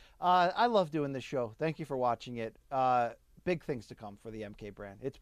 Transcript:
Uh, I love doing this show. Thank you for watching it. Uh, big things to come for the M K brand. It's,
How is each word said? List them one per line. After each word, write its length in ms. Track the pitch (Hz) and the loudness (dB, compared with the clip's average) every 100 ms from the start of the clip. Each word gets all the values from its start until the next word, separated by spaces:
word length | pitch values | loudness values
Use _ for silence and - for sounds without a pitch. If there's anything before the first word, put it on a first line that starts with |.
| - _ | -20 _
Uh, 300 | 175 180 175 | 2 4 4
I 120 | 196 240 | 4 4
love 240 | 220 160 | 4 2
doing 240 | 151 139 | 0 -2
this 100 | 135 | -4
show. 300 | - 135 117 110 | -4 -2 -2 -2
Thank 200 | 160 156 | -4 -2
you 80 | 147 | -4
for 100 | 135 | 0
watching 400 | 123 117 127 117 | 0 0 -4 -6
it. 180 | 110 - _ | -8 -8 _
Uh, 400 | 135 127 127 117 - _ - | 2 4 4 2 -2 _ -8
big 200 | 175 170 | -2 -2
things 220 | - 127 - | -2 -6 -8
to 80 | |
come 240 | - 104 101 | -14 -14 -14
for 80 | 117 | -12
the 140 | 110 | -10
M 80 | 101 | -10
K 160 | 101 104 | -10 -12
brand. 300 | 98 101 101 | -12 -14 -8
It's, 160 | 131 - | -8 -8